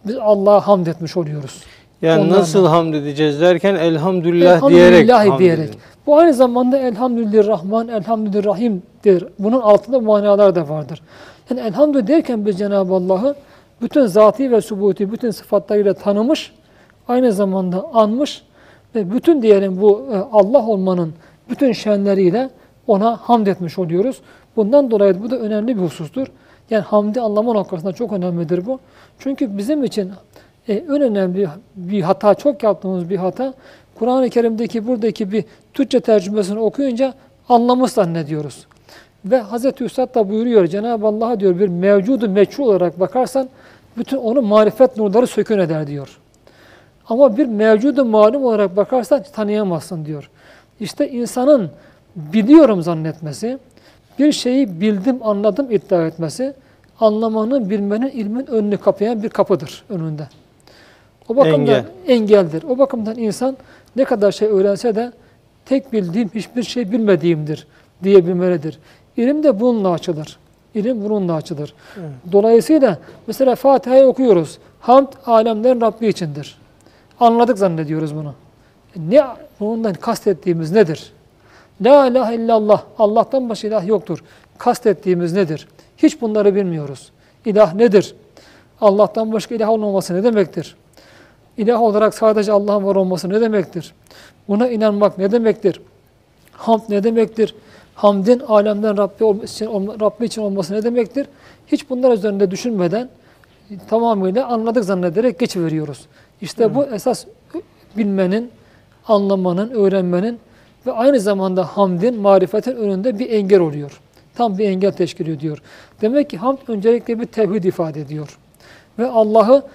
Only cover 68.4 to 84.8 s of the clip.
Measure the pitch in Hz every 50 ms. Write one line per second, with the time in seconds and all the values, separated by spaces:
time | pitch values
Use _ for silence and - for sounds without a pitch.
68.4 | 180 185 180 165 143 160 143 - _ _ _ _ _ _ _ - 233 254 294 302
69.4 | 302 302 233 190 233 254 240 220 196 185 175 151 - - 170 147 151 - - -
70.4 | _ _ _ _ _ _ - 214 196 233 262 220 196 208 214 208 190 175 165 160
71.4 | 143 - 170 139 147 143 - _ _ - - 202 175 151 139 127 - 180 175 202
72.4 | 202 226 233 233 196 - 311 311 269 233 170 - - - - - _ - 220 -
73.4 | 269 262 240 - - 269 277 254 - 247 254 262 269 262 - - 262 247 202 175
74.4 | 160 139 - - _ _ _ _ - - 247 269 277 269 - - - 247 233 220
75.4 | 226 233 226 214 220 254 262 240 233 220 208 - 233 220 180 - 180 156 143 151
76.4 | 143 - - _ _ _ _ _ _ _ _ _ _ _ _ - 240 233 233 233
77.4 | 240 233 254 190 196 185 165 160 160 143 160 156 156 151 147 151 151 147 139 -
78.4 | _ _ _ _ _ _ _ _ _ _ _ 185 156 160 220 294 277 269 - -
79.4 | - - _ _ 202 208 233 226 226 214 180 - - - 226 - - 214 190 151
80.4 | - 185 170 165 160 151 170 226 208 156 156 - - - - _ _ _ _ _
81.4 | _ _ _ _ _ _ _ - 190 233 277 285 269 254 240 262 254 220 233 226
82.4 | 226 226 233 220 214 208 208 - - - - - 226 208 214 233 208 - - 269
83.4 | 254 233 220 - - 208 214 214 170 185 220 190 - - 165 147 - _ _ _
84.4 | _ _ _ _ - 247 240 -